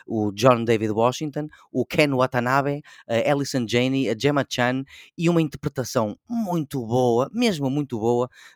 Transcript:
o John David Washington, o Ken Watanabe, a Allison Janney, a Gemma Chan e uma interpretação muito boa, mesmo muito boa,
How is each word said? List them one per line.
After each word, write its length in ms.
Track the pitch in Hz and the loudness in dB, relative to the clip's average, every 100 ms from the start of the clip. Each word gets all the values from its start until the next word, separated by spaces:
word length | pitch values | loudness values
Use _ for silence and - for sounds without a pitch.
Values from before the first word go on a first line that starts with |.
| - | -8
o 260 | 113 104 | -2 -2
John 320 | 101 123 120 | 2 4 4
David 280 | 117 113 107 | 2 0 0
Washington, 560 | 107 117 127 156 143 151 - _ | 2 0 0 -8 -8 -10 -12 _
o 140 | 131 123 | -4 -2
Ken 280 | - 151 | 2 2
Watanabe, 680 | 135 127 123 123 135 139 143 - - - | 2 0 0 0 0 0 -4 -10 -20 -4
a 240 | 117 117 | 0 2
Allison 340 | 143 139 135 113 | 0 0 -4 0
Janney, 420 | 117 127 135 123 | 0 0 0 0
a 60 | 110 | 0
Gemma 280 | 139 147 127 | 0 0 -2
Chan 360 | - 123 131 135 - - - | -2 0 -2 -6 -14 -20 -4
e 120 | 165 | 2
uma 120 | 170 | 2
interpretação 760 | 156 - 147 - 123 - 107 98 _ | 0 -2 -8 -6 -4 -2 -2 -4 _
muito 580 | 233 214 175 143 139 110 | -6 -2 -2 -4 -6 -2
boa, 440 | 120 127 117 139 | 2 4 2 0
mesmo 360 | 214 240 170 139 | 0 0 0 -2
muito 300 | 139 143 117 | -2 -4 -2
boa, 300 | 110 120 127 _ - | 0 2 0 _ -20